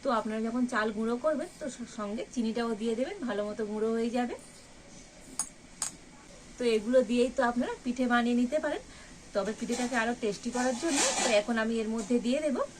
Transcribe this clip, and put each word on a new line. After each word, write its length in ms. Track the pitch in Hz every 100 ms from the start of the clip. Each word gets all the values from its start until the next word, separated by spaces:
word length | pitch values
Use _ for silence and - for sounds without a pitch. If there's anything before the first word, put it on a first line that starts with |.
তো 40 | 269 233
আপনারা 200 | 214 220 226
যখন 160 | 240 247
চাল 140 | 240 220 208
গুঁড়ো 180 | 220 240
করবেন, 260 | 311 294 359 -
তো 60 | 294 247
স-, 160 | 233 -
সঙ্গে 260 | 208 220 -
চিনিটাও 380 | - 220 220 233 214
দিয়ে 120 | 233 220
দেবেন, 160 | 277 403 240
ভালো 140 | 202 208
মতো 140 | 214 214
গুঁড়ো 180 | 214 220 226
হয়ে 140 | 233 240
যাবে। 180 | 240 494 - - - - - - - - - - - - - - - - - - - - - -
তো 60 | 247 220
এগুলো 240 | 208 254 214
দিয়েই 220 | 240 254 -
তো 40 | 247
আপনারা 240 | 240 311 480
পিঠে 220 | 254 247 247
বানিয়ে 260 | 240 240 240
নিতে 160 | 247 302
পারেন, 180 | 311 339 - - - - - 208
তবে 160 | 190 214
পিঠেটাকে 360 | 202 247 240 254
আরো 120 | 226 240
টেস্টি 280 | 220 202 240 240
করার 200 | 254 240
জন্য 180 | 330 285 539 -
তো 60 | 254 208
এখন 160 | 208 226
আমি 100 | 220 226
এর 80 | 220 226
মধ্যে 200 | 202 240 208
দিয়ে 140 | 277 311
দেব 120 | 262 587